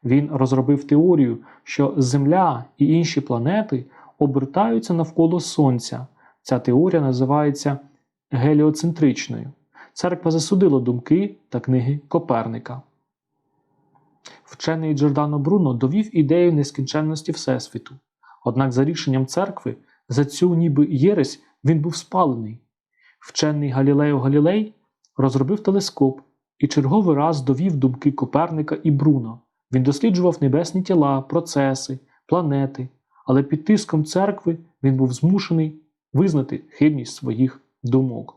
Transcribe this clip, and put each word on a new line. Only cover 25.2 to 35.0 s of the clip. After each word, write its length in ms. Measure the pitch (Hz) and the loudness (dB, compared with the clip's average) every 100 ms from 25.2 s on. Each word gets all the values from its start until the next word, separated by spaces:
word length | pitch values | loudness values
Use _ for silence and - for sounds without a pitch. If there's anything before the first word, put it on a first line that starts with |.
| 135 127 135 208 | 0 2 0 -2
телескоп 600 | 208 196 196 - 135 135 _ _ _ _ | 0 -2 -2 0 0 0 _ _ _ _
і 100 | 143 | -2
черговий 480 | - 135 196 185 143 | 0 2 2 2 2
раз 260 | 151 160 | 0 -2
довів 340 | 131 131 185 151 | -2 0 0 0
думки 360 | 131 127 147 | 0 0 -2
Коперника 680 | 139 131 143 170 160 151 151 | -2 -2 0 0 -2 -6 -4
і 80 | 160 | 0
Бруно. 500 | 139 147 139 117 117 _ _ _ | 2 2 2 -2 -12 _ _ _
Він 100 | 131 | 0
досліджував 560 | 127 143 233 180 180 170 | 0 0 0 2 0 2
небесні 420 | 139 143 170 190 | 0 0 -2 -4
тіла, 380 | 185 180 143 135 | 0 2 2 0
процеси, 800 | 135 170 165 - 139 135 - 131 _ _ _ | -2 -4 -2 -2 -2 -2 -8 -12 _ _ _
планети, 600 | 175 165 139 139 139 127 _ _ _ - | -2 0 -2 -2 -6 -14 _ _ _ 0
але 160 | 131 | 0
під 220 | 139 151 | 2 -4
тиском 400 | - 214 - 160 | 0 0 2 -2
церкви 540 | 151 180 202 202 - 165 - _ | -2 0 -2 -2 -4 -6 -10 _
він 140 | 135 | -2
був 160 | 131 | 2